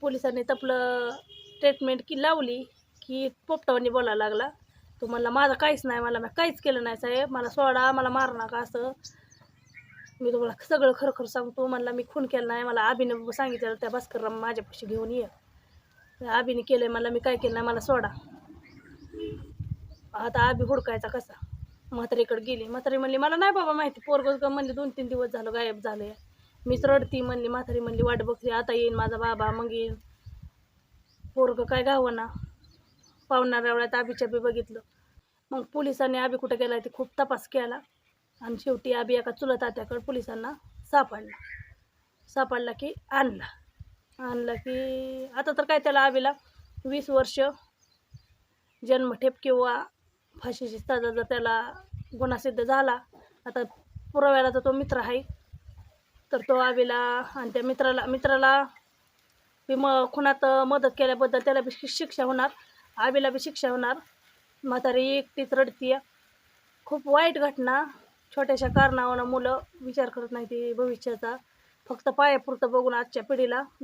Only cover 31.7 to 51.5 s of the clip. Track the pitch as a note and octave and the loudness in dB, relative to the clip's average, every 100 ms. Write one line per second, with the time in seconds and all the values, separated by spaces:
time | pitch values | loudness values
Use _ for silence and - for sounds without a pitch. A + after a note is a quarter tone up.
31.7 | C4 B3+ C4+ B3+ A#3 A3+ - - - _ | 0 2 2 2 -2 -8 -12 -14 -18 _
32.7 | _ _ _ _ _ _ B3+ B3+ A#3+ A#3+ | _ _ _ _ _ _ 2 2 2 2
33.7 | A#3 A#3 A#3+ A#3+ B3 A#3+ A#3 A#3+ A#3 A#3 | 2 2 0 -2 -2 -2 0 0 -2 -6
34.7 | A3 - _ _ _ _ _ _ C4 - | -12 -20 _ _ _ _ _ _ -10 -6
35.7 | D4 C#4 C4 C4 B3+ B3+ B3+ C4 A#3+ A#3+ | -4 -2 0 0 0 0 -2 -2 0 0
36.7 | A#3+ A#3 - B3+ - C#4 B3 - C4+ A#3+ | -2 -6 -8 -6 -2 0 -2 -2 -4 -4
37.7 | B3+ - _ _ _ _ _ A#3 A#3 - | -6 -14 _ _ _ _ _ -10 -6 -4
38.7 | B3 B3+ B3 A#3 B3 A#3 A#3 C4+ B3 A#3+ | -4 -2 -2 0 0 0 -4 -2 0 -2
39.7 | A#3 A3 A#3+ A#3+ B3+ - A3+ A#3 D4 - | -6 -8 -8 -6 -6 -6 -10 -10 -12 -18
40.7 | - - C#4+ C#4 D#4+ D#4 - - - - | -20 0 2 2 -2 -14 -18 -18 -18 -18
41.7 | - _ _ _ _ _ - C4 B3 A#3+ | -20 _ _ _ _ _ -4 -2 -2 -4
42.7 | A#3 C#4+ D#4+ - C#4 C4 G3 - - _ | -6 -8 -10 -4 0 2 0 -12 -18 _
43.7 | _ - _ _ - B3+ B3 A#3+ A#3 - | _ -20 _ _ -14 -8 -6 -4 -6 -6
44.7 | B3+ C4 C4 C4 C4 C4 B3+ C#4+ D4+ D4 | -6 -4 -6 -8 -10 -8 -4 -2 0 2
45.7 | D#4 D4 C#4 C4+ C4 C4 C#4+ _ - - | 2 4 4 4 4 2 0 _ -20 -20
46.7 | - C4 C#4+ C#4 C4+ C4 - C#4 C#4+ _ | -14 -6 -6 2 2 2 2 0 -2 _
47.7 | _ _ _ _ - _ _ _ _ _ | _ _ _ _ -20 _ _ _ _ _
48.7 | _ A3+ B3+ B3+ A#3 C4 B3+ C#4 B3+ B3 | _ 2 2 2 0 0 0 2 2 2
49.7 | A#3+ - _ _ _ _ - B3 A#3+ B3 | 0 -6 _ _ _ _ -14 -10 -8 -8
50.7 | A3 - B3+ A#3 A3+ A3+ A#3+ A#3 | -8 -2 -2 0 -4 -2 -2 0